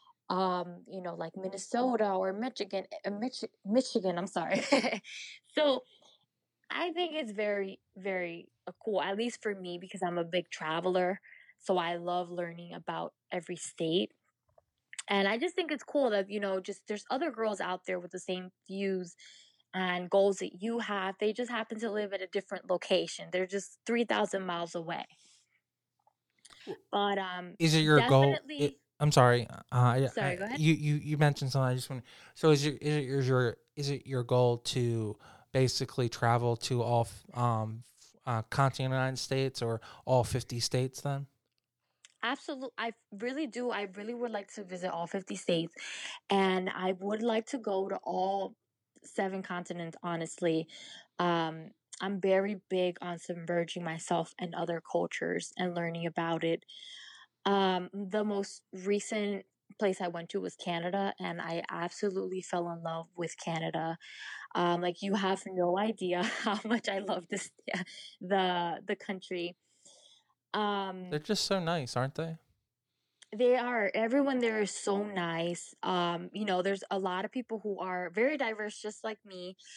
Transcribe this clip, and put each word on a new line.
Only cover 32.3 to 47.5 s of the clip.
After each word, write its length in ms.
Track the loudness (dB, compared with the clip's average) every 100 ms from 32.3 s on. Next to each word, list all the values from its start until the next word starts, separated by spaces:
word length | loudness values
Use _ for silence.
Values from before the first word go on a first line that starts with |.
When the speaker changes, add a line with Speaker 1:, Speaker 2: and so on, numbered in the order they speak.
Speaker 2:
so 160 | 2 6
is 140 | 8
your, 100 | 6 0
is 160 | 0 0
it 80 |
your, 160 | 2 2
your, 340 | 4 6 4 0 _ -6
is 140 | -4
it 160 | -4 -2
your 180 | -2
goal 340 | 4 6 6 4
to 600 | 0 0 2 2 -2 -6 -12 -20 _
basically 560 | 2 4 2 -2 0 -2
travel 480 | 2 4 4 4 0
to 260 | 0 0
all 200 | 2 4
f-, 340 | 2 -4 -10 0
um, 480 | 2 2 -2 -6 -14 _
f-, 160 | -20 _ -2
uh, 160 | -2
continental 540 | 0 2 2 4 0 0
United 200 | 0 -2
States 440 | -2 0 0 0
or 180 | -2 -2 -6 -8
all 200 | 2 4
fifty 360 | 4 0 -2 -4
states 400 | 0 0 -2 -4
then? 260 | -6 -4 -6 _ _ _ _ _ _ _ -20 _
Speaker 1:
Absolute-, 500 | -4 -4 -6 -8 -8 -6
I 140 | -6 -6 _
really 360 | -8 -6 -4 -4
do. 220 | -4 -2
I 120 | -2
really 320 | -4 -8 -8
would 160 | -4 -4
like 220 | -4 -8
to 80 | -12
visit 260 | -10 -6 -4
all 180 | -4 -4
fifty 260 | -4 -6
states, 400 | -8 -4 -4 -4 -8 -12 -10 -12 -10 0
and 400 | 2 4 2 -2
I 220 | -2 -2
would 300 | -2 -2 -2
like 240 | 0 0
to 120 | -2